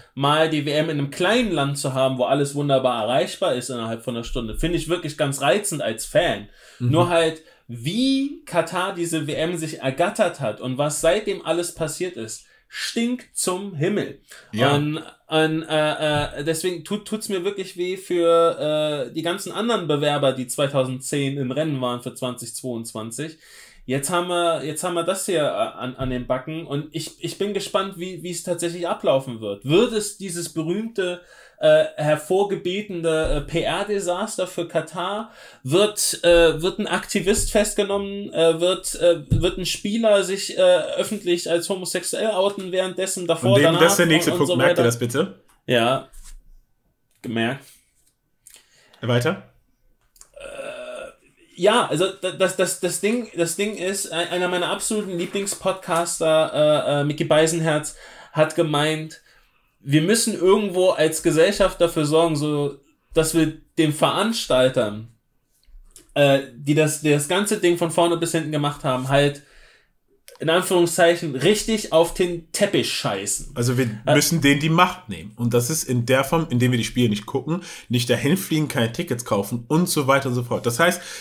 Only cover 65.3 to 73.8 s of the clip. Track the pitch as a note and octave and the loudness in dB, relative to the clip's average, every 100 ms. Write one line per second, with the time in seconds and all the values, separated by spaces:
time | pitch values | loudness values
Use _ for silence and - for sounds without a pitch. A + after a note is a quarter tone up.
65.3 | _ _ _ _ - - - _ C#3+ C#3 | _ _ _ _ -20 -20 -20 _ 2 4
66.3 | C#3 C#3 - C#3+ D3+ D3+ - D3+ D3 C#3+ | 4 0 -6 0 2 2 0 2 2 2
67.3 | F3+ G#3 - F3 E3+ E3 D#3+ E3+ E3 E3 | 0 0 2 2 2 2 2 2 2 0
68.3 | E3 D3+ D3+ C#3+ C#3+ C#3+ B2+ C3 C#3+ C#3+ | -2 -2 -2 -2 -2 -2 -2 2 2 2
69.3 | C#3+ - - - _ _ _ _ _ - | 0 -14 -20 -20 _ _ _ _ _ -20
70.3 | - D3+ F3 F3 F3+ E3+ F3+ E3+ F3 E3 | -6 0 0 2 2 2 4 4 4 -2
71.3 | B2+ E3 G#3 - G#3+ - D#3+ E3+ - F3+ | 0 2 2 0 -2 2 2 4 2 -2
72.3 | E3+ - - G3+ D3 A2+ - A#2+ G2 G2+ | -2 -8 -2 2 2 0 -4 -4 -4 -4
73.3 | - - B2 B2 B2 | -6 -6 -2 0 0